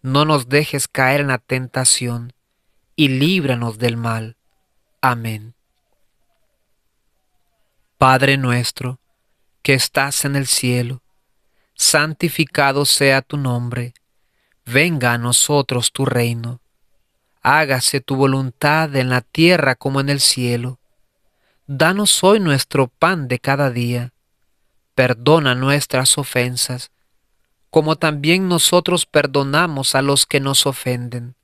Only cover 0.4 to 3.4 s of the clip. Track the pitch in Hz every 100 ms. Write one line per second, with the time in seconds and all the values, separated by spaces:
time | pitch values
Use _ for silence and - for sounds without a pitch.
0.4 | 120 143 151 143 - - 131 143 139 127
1.4 | _ 127 131 135 127 - 120 120 120 _
2.4 | _ _ _ _ _ - 143 131 151 190